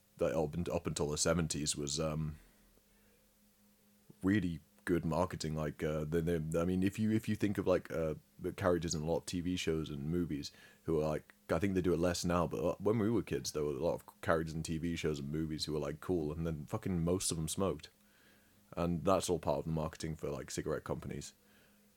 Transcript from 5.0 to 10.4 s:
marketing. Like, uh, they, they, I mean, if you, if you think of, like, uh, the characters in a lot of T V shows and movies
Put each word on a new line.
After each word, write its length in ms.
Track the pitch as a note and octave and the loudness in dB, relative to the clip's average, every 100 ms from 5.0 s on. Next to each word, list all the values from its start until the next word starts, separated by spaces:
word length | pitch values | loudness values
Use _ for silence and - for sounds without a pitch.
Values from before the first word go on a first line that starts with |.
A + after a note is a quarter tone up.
| E2 | 2
marketing. 500 | D#2 F#2 - D#2+ D#2 | 2 2 0 -2 -2
Like, 280 | D2+ - | -2 -2
uh, 200 | D#2+ D#2 D2+ | 0 0 0
they, 120 | E2+ | 0
they, 380 | E2 E2+ D#2 E2 | 2 0 0 0
I 60 | F2 | 2
mean, 160 | F#2 | 2
if 160 | G2 A2 | 2 2
you, 140 | A2 | 2
if 180 | A2 - | 2 0
you 60 | G#2 | 0
think 240 | G#2 G2 | 2 2
of, 80 | F#2 | 4
like, 240 | F2 - | 2 2
uh, 220 | D#2+ D#2+ D#2 - - | -2 -2 -4 -10 -8
the 100 | F2 | -6
characters 440 | D#2+ F#2+ F2 E2 D#2+ | 0 2 4 2 -2
in 80 | |
a 20 | D#2 | 0
lot 120 | D2+ | -2
of 80 | - | -2
T 140 | F2+ | -4
V 140 | E2 F#2 | -2 -2
shows 360 | - D#2+ D2 | 0 0 -2
and 120 | C#2+ | -4
movies 480 | D2 F2 E2+ C#2+ | -2 0 0 -4